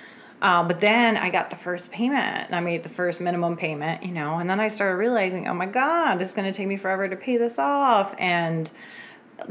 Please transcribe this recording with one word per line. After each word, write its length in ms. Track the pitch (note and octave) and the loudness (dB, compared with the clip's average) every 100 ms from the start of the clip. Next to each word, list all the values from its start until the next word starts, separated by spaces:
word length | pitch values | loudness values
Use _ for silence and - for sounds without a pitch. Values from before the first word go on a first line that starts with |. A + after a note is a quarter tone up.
| - - - - | -20 -20 -20 0
Uh, 220 | G3+ F3 | 4 4
but 160 | F3 E3+ | 4 2
then 380 | G#3 A3+ A#3 G#3 | 4 6 4 4
I 120 | F3+ | 2
got 200 | F3 - | 0 -2
the 60 | E3 | -6
first 360 | F3+ F3 - | -6 -6 -6
payment 540 | F#3 B3 C#4 G2+ - - | -2 0 0 0 -4 -4
and 80 | F3 | -2
I 40 | |
made 220 | F3 E3+ | -2 -2
the 60 | E3 | -6
first 300 | - F3+ F3 | -2 -2 0
minimum 380 | F3+ F3 E3+ E3 | -2 0 0 -2
payment, 460 | D#3+ D3 D#3 E3 | -4 -4 -4 -4
you 80 | F#3 | -6
know, 260 | E3+ D3 E3 | -4 -4 -2
and 120 | F3 | 0
then 100 | G3 | 0
I 80 | G#3+ | 0
started 260 | G#3+ G3 F#3 | 0 0 2
realizing, 520 | A3+ A#3+ F#3 F#3 - | 2 2 0 -2 -4
"Oh 60 | |
my 120 | F3 F#3 | -2 -2
God, 560 | A#3+ C#4 E4+ D#4 F3+ | 0 2 2 2 0
it's 120 | F#3 | -2
gonna 180 | G#3 G3 | -2 -4
take 160 | F#3+ G3 | -2 -4
me 100 | G3 | -2
forever 300 | G3 F#3+ G3 | -2 -2 -2
to 80 | F#3+ | -4
pay 220 | - A#3+ | 0 0
this 200 | A#3 A#3 | 0 0
off." 580 | C#4 C#4+ C4+ G#3+ G3 - | 0 2 4 4 2 0
And 500 | F3+ F3 E3 E3 D#3+ - - - - - - - - | 0 2 2 -2 -4 -10 -20 -18 -20 -20 -20 -12 -2